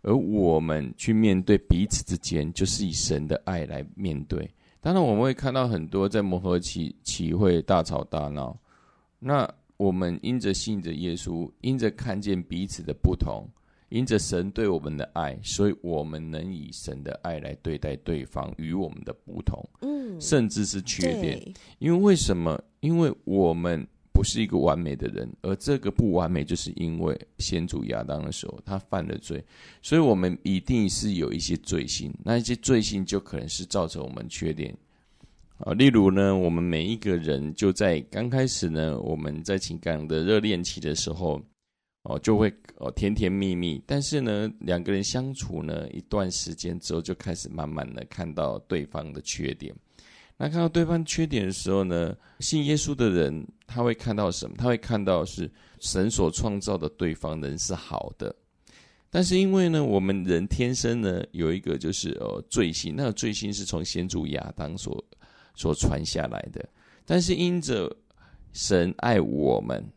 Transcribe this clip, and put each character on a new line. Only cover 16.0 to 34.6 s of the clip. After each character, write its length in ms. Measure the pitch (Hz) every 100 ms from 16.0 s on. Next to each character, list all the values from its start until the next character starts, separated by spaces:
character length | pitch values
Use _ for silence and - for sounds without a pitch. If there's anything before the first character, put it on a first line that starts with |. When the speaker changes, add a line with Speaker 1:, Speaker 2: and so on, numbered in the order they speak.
Speaker 1:
们 260 | 78 78 80
能 220 | 78 90
以 160 | 87 71
神 320 | - - 69
的 160 | 71 -
爱 180 | 87 80
来 140 | 71 76
对 160 | - 73
待 180 | 78 69
对 300 | - 78 64
方 260 | 69 69 -
与 160 | 80
我 160 | 90 82
们 120 | -
的 80 | - -
不 160 | - 85
同， 260 | - - - _
Speaker 2:
嗯。 400 | 269 294 247 175
Speaker 1:
甚 260 | - 143 113
至 200 | 104 98
是 160 | 101
缺 360 | 92 - 87 214
点。 200 | 117 -
Speaker 2:
对。 160 | - 190 - -
Speaker 1:
因 120 | 151
为 80 | 175
为 160 | 202
什 220 | 180 - 90
么？ 260 | 82 76 - _
因 180 | 143 170
为 120 | 160 -
我 300 | - 98 87
们 320 | 82 87 80 - _ _
不 120 | -
是 160 | 101 -
一 60 | 107
个 100 | 87
完 220 | 76 76
美 180 | 82 69
的 100 | 60
人， 220 | 50 58 -
而 120 | - 98
这 200 | - 139
个 120 | 101
不 220 | - 113
完 180 | 87 85
美 120 | 87
就 140 | 76 87
是 160 | -
因 260 | - 82 82
为 140 | 85 - - -
先 300 | - 87 87
祖 180 | 76
亚 180 | 53 55
当 220 | 64 73
的 80 | 76
时 140 | - -
候 120 | -
他 140 | - 98
犯 280 | - 95 80
了 120 | -
罪， 260 | - 71 - - - -
所 160 | - 156
以 20 |
我 140 | 147
们 240 | 98 90 87
一 160 | - 92
定 300 | - 123 98
是 260 | - 107
有 160 | 92 69
一 80 | 80
些 160 | - 82
罪 280 | - 87 64
性， 240 | - 71 -
那 140 | - 117
一 20 |
些 160 | 117 120
罪 240 | - 123
性 240 | 107 101
就 160 | 92 98
可 160 | - 73
能 100 | 80
是 160 | - 90
造 200 | 98 82
成 160 | -
我 60 | 65
们 180 | 65 58
缺 280 | - 85
点。 200 | 78